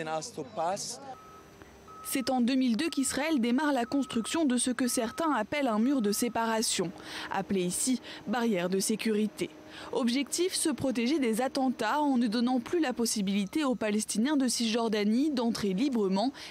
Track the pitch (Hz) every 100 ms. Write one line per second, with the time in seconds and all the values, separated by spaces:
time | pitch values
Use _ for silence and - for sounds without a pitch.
0 | 160 160 156 - 156 - 170 202 - -
1 | 269 262 - - - - - - - -
2 | - 277 254 262 233 269 262 214 330 -
3 | 262 - 302 311 240 247 302 269 240 285
4 | 254 233 208 320 302 247 254 247 254 -
5 | 226 - 330 262 214 294 269 214 240 285
6 | 208 202 240 226 226 226 226 - 165 -
7 | - - - 190 196 196 180 180 - 254
8 | - - - 233 233 185 180 190 - 220
9 | 226 208 214 - - - - - - -
10 | 240 240 277 - 359 - 330 247 269 247
11 | 233 320 254 220 254 277 262 240 214 277
12 | 294 262 240 220 240 254 - 349 302 240
13 | 233 220 196 202 190 311 285 240 214 208
14 | 214 - 240 302 262 - 226 226 233 214
15 | 208 226 311 262 233 - 202 185 285 233
16 | 196 190 240 - -